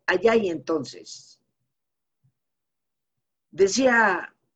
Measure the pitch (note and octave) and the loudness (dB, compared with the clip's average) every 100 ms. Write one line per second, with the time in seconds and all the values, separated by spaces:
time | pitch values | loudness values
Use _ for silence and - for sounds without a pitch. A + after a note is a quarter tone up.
0 | - F3+ A3+ A3+ F#3+ D#3+ - D#3+ B2+ - | -4 0 2 2 0 -6 -6 -6 -6 -14
1 | - - - _ _ _ _ _ _ _ | -20 -20 -20 _ _ _ _ _ _ _
2 | _ _ _ _ _ _ _ _ _ _ | _ _ _ _ _ _ _ _ _ _
3 | _ _ _ _ _ D3 G3 A#3 C4 A#3 | _ _ _ _ _ 0 0 2 2 4
4 | G#3+ E3+ - _ _ | 2 0 -6 _ _